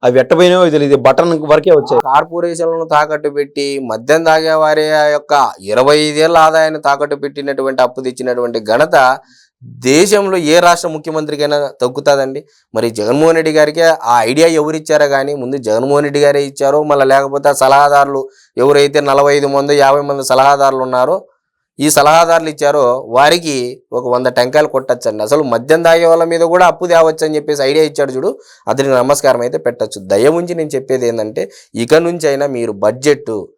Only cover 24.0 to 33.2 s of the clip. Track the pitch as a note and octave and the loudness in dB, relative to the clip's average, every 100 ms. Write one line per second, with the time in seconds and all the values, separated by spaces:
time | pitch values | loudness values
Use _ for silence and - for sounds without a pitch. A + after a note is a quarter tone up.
24 | B2+ B2 B2+ B2 B2 C#3+ D3+ C3+ C3 B2 | -2 -2 -2 -2 0 2 0 -2 -4 -4
25 | A#2+ G#2+ G#2+ D3 C#3+ A#2 B2+ D#3 E3 E3 | -4 -6 -2 -2 0 -4 0 2 4 2
26 | E3+ E3 E3 E3+ E3 F3 F3+ E3 F3+ E3+ | 4 2 0 0 0 2 2 2 0 2
27 | D#3+ D#3 D#3 D3+ D3 D3 C3+ D3 D#3 D3 | 2 0 -4 -4 -4 -4 0 0 0 0
28 | C#3 C3 E3 - _ _ - A#2 C3+ C3 | -4 -2 -6 -8 _ _ -6 -2 0 0
29 | B2+ C#3+ C#3 B2 A#2+ D#3 B2 A#2+ G#2+ G#2 | 0 0 0 0 -2 -4 -6 -4 -8 -8
30 | F#2+ G2 B2+ E3 F3 E3+ D3+ D3 C3+ C3 | -4 0 2 0 -4 -6 -6 -6 -4 -4
31 | A#2+ A2+ G#2+ B2 F#2+ - _ A2 A#2 D3+ | -4 -4 -6 -6 -10 -12 _ -8 0 0
32 | E3+ F3 D#3 C#3 C#3+ B2+ A#2 G2+ G#2+ B2+ | 0 -4 -4 -2 -4 -4 -6 -2 -4 -2
33 | C#3 D3 | -2 -2